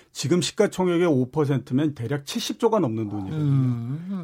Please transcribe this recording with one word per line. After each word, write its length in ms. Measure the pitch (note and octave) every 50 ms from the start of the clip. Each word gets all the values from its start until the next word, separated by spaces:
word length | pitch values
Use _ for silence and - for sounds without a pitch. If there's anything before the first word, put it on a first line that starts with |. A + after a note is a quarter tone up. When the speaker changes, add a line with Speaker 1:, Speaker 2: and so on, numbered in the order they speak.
| - _
Speaker 1:
지금 300 | - - - C3 E3+ F3+
시가총액의 680 | - - - - G#3 E3+ - - F#3 F3+ F3 E3 F3+ F3
오 240 | D3 B2+ B2+ B2+
퍼센트면 640 | - D#3 C#3+ C3 C#3+ B2+ - - C3 C3+ D#3 D3+ C#3
대략 300 | - A#2 A#2 C#3+ C#3 C#3
칠십 340 | - - A#3+ - - - -
조가 200 | A#3+ A3 A3 G#3+
넘는 300 | E3 A#2+ A2 A2 A2 G2+
돈이거든요. 340 | G2+ G#2 F#2+ F#2+ D#3+ D#3 D3+
Speaker 2:
음. 800 | C#3+ C#3 C3+ C3 B2+ A#2+ A#2 A#2 A#2+ C#3 D#3+ F3 F#3 G3+ F#3